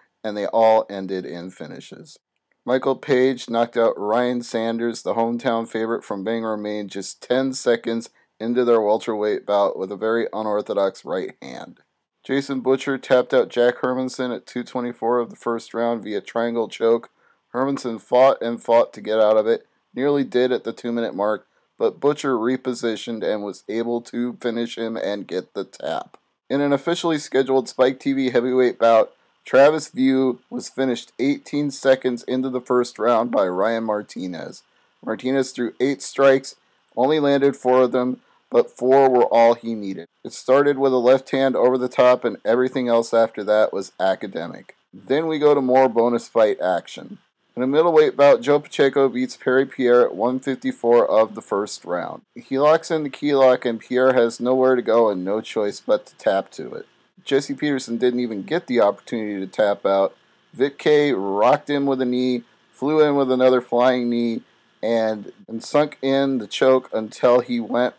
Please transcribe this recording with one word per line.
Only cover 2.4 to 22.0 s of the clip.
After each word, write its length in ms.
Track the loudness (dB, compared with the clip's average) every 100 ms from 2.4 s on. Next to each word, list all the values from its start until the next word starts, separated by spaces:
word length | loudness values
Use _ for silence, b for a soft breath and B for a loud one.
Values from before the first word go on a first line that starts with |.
| _ _ -2
Michael 300 | -2 0 -4
Page 540 | 0 2 2 0 -4
knocked 260 | -2 -2 0
out 240 | 0 0
Ryan 420 | -2 -2 -2 -4
Sanders, 600 | -6 -4 -4 -4 -6 -6
the 140 | -6 -2
hometown 520 | -2 -2 -2 -4 -4
favorite 380 | -6 -4 -6 -6
from 180 | -8
Bangor, 320 | -6 -6 -6 -6
Maine, 320 | -8 -8 -8
just 340 | -10 -12 -14
ten 300 | -4 -2 -2
seconds 580 | -4 -2 -2 -2 -6 -8 _ _ _
into 240 | -4 -2
their 160 | 2 2
welterweight 680 | 2 0 -2 -4 -2 -2 -2
bout 320 | 0 0 -2
with 140 | -8
a 60 | -6
very 300 | -2 -2 -4
unorthodox 720 | -6 -4 -4 -2 -2 -2 -4
right 300 | -8 -8 -8 -12
hand. 400 | -16 -16 -18 -20 _ _ _ _
Jason 380 | -4 -4 -4 -6
Butcher 360 | -2 -2 -2 -6
tapped 360 | 2 2 2
out 160 | 0 0
Jack 300 | 2 0 0
Hermanson 540 | -4 -4 -6 -6 -6
at 120 | -6 -10
two 180 | -12
twenty-four 560 | -8 -8 -8 -6 -2 -2
of 100 | -2
the 60 | -8
first 380 | -6 -6 -6
round 280 | -4 -4 -4
via 200 | -6 -8
triangle 480 | -6 -4 -2 -2 -6
choke. 400 | -2 0 0 -2 _ _ _ _
Hermanson 480 | -4 -4 -4 -6 -10
fought 400 | 0 4 4 4
and 220 | -2 -6
fought 300 | 2 2 2
to 80 | -4
get 180 | -4 2
out 180 | 4 4
of 80 | 2
it, 220 | -2 -4 _ _
nearly 300 | -4 -2 0
did 280 | 0 0 0
at 120 | 0
the 100 | -4
two-minute 400 | -10 -6 -4 -6
mark, 320 | -4 -2 -4 -8 _ _ _
but 220 | -4
Butcher 360 | -2